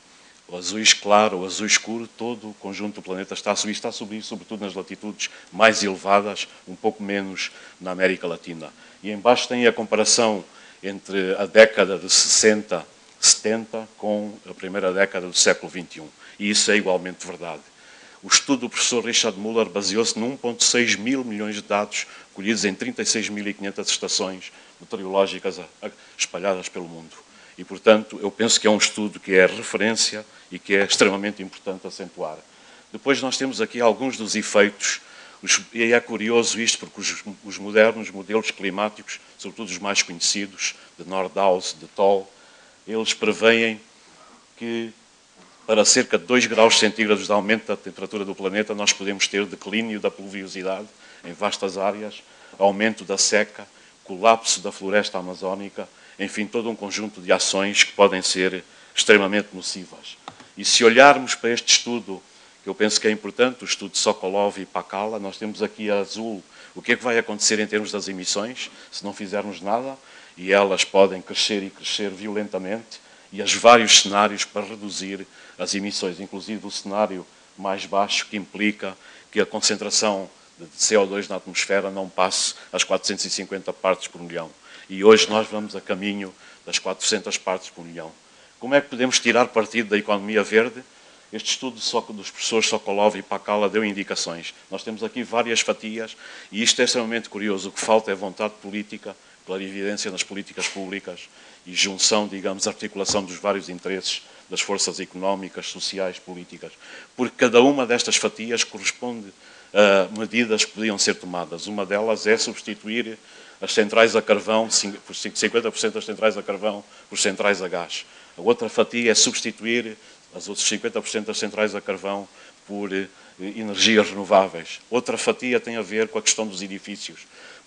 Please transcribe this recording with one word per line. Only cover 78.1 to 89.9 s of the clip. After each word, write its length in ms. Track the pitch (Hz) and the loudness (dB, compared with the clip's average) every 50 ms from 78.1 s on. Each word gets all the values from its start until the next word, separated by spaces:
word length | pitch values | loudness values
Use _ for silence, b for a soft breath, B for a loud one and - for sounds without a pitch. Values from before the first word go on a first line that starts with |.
| - - - - | 0 -4 -4 -4
que 100 | - 104 | -6 -8
implica 600 | 90 - - 95 104 107 104 - - 98 92 B B B B B B B | -8 -8 -4 -2 0 0 0 -2 -6 -10 -10 B B B B B B B
que 100 | - 107 | -2 -2
a 60 | 98 | 0
concentração 840 | - - 107 - - 107 98 107 104 - - - 107 101 95 95 87 b b b b b - | 0 -2 -2 -2 -2 -2 -2 -4 -2 0 0 2 2 0 -2 -4 -8 b b b b b -20
de 100 | 85 82 - | -20 -16 -6
C 240 | - - - 110 107 | -4 0 2 4 4
O 80 | 98 | 4
dois 220 | 92 98 101 98 - | 2 0 -4 -4 -6
na 80 | 98 | -8
atmosfera 560 | 92 - - 87 - - - 98 101 95 98 | -8 -10 -6 -4 -4 -2 0 0 0 0 -2
não 180 | 95 98 95 92 | -4 -6 -8 -4
passe 460 | - - 92 95 95 - - - B B B B - | 0 0 0 2 0 0 -2 -2 B B B B -4
às 100 | 92 92 | -2 0
quatrocentos 420 | - 98 92 - - 101 92 - | 0 0 -2 0 -2 -4 -4 -4
e 40 | 95 | -4
cinquenta 420 | - - 98 87 98 95 90 - | -6 -6 -6 -6 -8 -8 -6 -8
partes 360 | 90 - - 95 92 - - - | -6 -2 0 0 0 0 -2 -10
por 140 | - 87 | -14 -14
milhão. 280 | 87 85 82 85 82 80 - B B B B B B B | -14 -10 -10 -10 -10 -10 -14 B B B B B B B
E 140 | 95 95 95 | -4 4 8
hoje 260 | 107 110 107 107 104 | 8 10 10 8 4
nós 180 | 107 110 107 - | 2 0 0 0
vamos 280 | 107 107 107 101 98 | -4 -8 -8 -8 -10
a 60 | 95 | -10
caminho 520 | - - 104 92 98 104 101 101 98 92 90 B B B B B _ | -6 -6 -6 -4 -4 -4 -6 -6 -8 -10 -14 B B B B B _
das 140 | - 85 - | -6 -4 -4
quatrocentas 580 | - 95 95 - - - 110 101 87 101 95 - | -2 -4 -4 -2 -2 0 0 -2 -2 -4 -6 -4
partes 320 | - 98 92 92 - - | -2 -4 -4 -4 -6 -10
por 160 | - - 85 | -18 -16 -16
milhão. 260 | 85 82 85 80 80 80 - b b b b b b b b | -14 -14 -14 -14 -14 -16 -20 b b b b b b b b
Como 140 | - 123 139 | -2 2 2
é 80 | 143 | 2
que 60 | 139 - | 2 0
podemos 320 | - 113 123 131 120 - | -2 -2 0 2 2 2
tirar 300 | - 123 110 117 123 110 | 2 4 4 6 4 4
partido 400 | - 113 107 104 - 117 117 | 2 0 0 0 0 -4 0
da 80 | 104 | 0